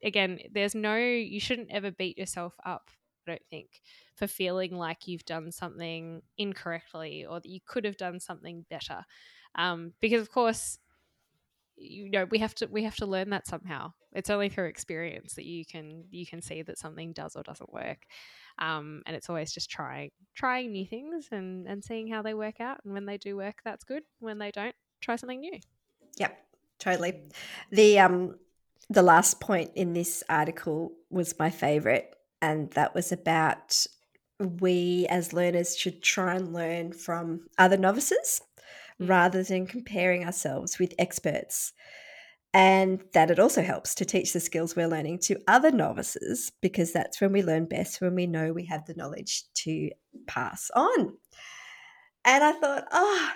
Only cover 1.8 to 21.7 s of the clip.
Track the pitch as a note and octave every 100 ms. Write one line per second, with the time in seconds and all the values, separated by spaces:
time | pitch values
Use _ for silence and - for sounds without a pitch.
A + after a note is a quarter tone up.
1.8 | G3+ F3+ F#3 - F#3+ - F3 - F#3 E3+
2.8 | - _ _ _ - E3 - E3 - _
3.8 | _ - _ _ G3+ - F#3 F#3 F#3 F3+
4.8 | E3 E3+ - E3+ - E3 D#3 - F3 -
5.8 | E3+ E3 E3 E3 - - G3+ F#3+ F3 E3
6.8 | - D#3+ D#3+ D3 - E3+ - F#3 - B3+
7.8 | G#3 G3 F3+ F3 - E3+ E3 E3+ E3 D#3+
8.8 | - F2 - - - - _ D#3 F3 E3+
9.8 | E3+ - A3 A#3 G#3+ - A3+ A3 - -
10.8 | _ _ _ _ _ _ _ _ _ _
11.8 | F#3+ F#3+ G3 G3 F#3 A3 A3 - A3 G#3+
12.8 | G#3+ - G3+ F#3+ G3 G3 - E3+ F3+ D3
13.8 | E3+ - _ - F#3+ G3+ G3+ G3 F3 -
14.8 | - D#3+ E3 - - - - E3+ D#3+ E3
15.8 | D#3 D#3+ F3 F3 E3+ E3+ - D#3+ D#3+ E3
16.8 | D#3+ D#3+ E3 E3 D#3 - - - - -
17.8 | - C#3+ _ - - - - - D#3+ D#3
18.8 | D3 D3+ - D#3+ - E3+ D#3+ - - -
19.8 | C#3 C#3 D3 - F#3+ - C4 B3+ B3 G3
20.8 | F#3 A3+ D4 E4 C#4+ G#3 F#3 F#3 F3